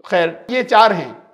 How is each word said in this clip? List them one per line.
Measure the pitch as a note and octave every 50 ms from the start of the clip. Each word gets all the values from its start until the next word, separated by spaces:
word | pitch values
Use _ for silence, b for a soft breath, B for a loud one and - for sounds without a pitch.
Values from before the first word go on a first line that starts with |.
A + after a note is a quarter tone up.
| _ -
खैर, | G3 F3 E3 E3 E3 - - -
ये | B3 B3+
चार | - B3+ A#3 G#3+ A3+ A3
हैं, | G3 E3 C#3 A#2+ G#2+ - _ _